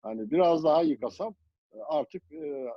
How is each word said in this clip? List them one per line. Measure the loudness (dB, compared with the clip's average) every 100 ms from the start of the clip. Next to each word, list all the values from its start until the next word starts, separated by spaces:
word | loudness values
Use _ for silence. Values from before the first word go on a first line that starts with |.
Hani | -8 -8 -2
biraz | 2 4 4
daha | 4 4
yıkasam, | 2 0 -4 -6 -10 -10 _ _ _
e, | -18
artık, | -4 -4 -4 -10 _
e, | -12 -8 -8 -8